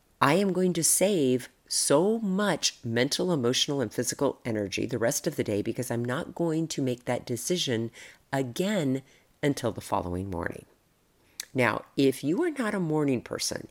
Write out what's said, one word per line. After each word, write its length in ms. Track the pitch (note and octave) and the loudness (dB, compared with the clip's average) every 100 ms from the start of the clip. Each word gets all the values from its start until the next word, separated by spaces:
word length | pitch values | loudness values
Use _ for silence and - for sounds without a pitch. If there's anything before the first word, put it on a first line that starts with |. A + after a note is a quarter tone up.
| _ _ | _ _
I 140 | C3+ E3+ | 4 4
am 180 | G3+ | 2
going 180 | F3+ F#3 | 2 0
to 120 | E3+ | 2
save 640 | D3+ - F#3+ F#3+ C3 B2 - _ - | 2 4 4 4 4 2 -2 _ -6
so 460 | - - C#3+ G3 A3+ | -2 4 4 4 2
much 600 | G#3 F#3 G#3 C#3 - - | 0 2 2 0 -2 -2
mental, 480 | A#2+ A#2 C3+ - F3+ | -2 0 2 0 0
emotional, 480 | D#3+ A#2+ C3 - C#3 | 2 2 2 0 0
and 140 | A2 | -2
physical 460 | - A#2 - C#3 - | -2 -4 0 -2 -2
energy 440 | A#2+ A2 G2+ G2+ A2 | -4 -2 -2 -2 -4
the 100 | B2 | 0
rest 300 | A#2 - F3 | 0 0 -2
of 80 | C#3+ | -2
the 80 | |
day 180 | A#2 G#2 | -2 -2
because 300 | A2 A2+ B2 | -2 -4 -4
I'm 120 | A#2 | -4
not 300 | A#2+ C3+ - | -2 -4 -6
going 340 | - E3+ D#3+ D#3+ | -4 0 0 -2
to 120 | - | -2
make 240 | C3 A#2+ - | -2 -2 -4
that 220 | B2 - | -4 -4
decision 640 | A#2+ - F3 D#3 A2+ A#2 - - - _ | -4 -2 -2 0 -2 -4 -8 -20 -20 _
again 680 | C#3 C3 A#2 F#3 G#3+ C#3 C3 - - _ _ | -4 -2 -4 -2 0 0 -2 -6 -20 _ _
until 280 | D3 C#3 A#2 | -2 0 -2
the 80 | F#2+ | -4
following 520 | - G2+ F2 F2+ G2 | -4 -2 -2 -4 -4
morning. 340 | E2+ - - - _ _ _ _ _ _ - - | -4 -4 -8 -14 _ _ _ _ _ _ -16 -6
Now, 300 | C3+ A#2+ - - - | 2 2 0 -4 2
if 280 | C#3 - | 2 2
you 180 | C#3 G3 | 0 0
are 80 | F4 | 0
not 240 | C#4+ A3 | -2 -2
a 60 | G3+ | -2
morning 420 | E3 D#3 C#3+ B2 | 0 0 2 0
person 460 | - - - - - | -2 -4 -4 -6 -10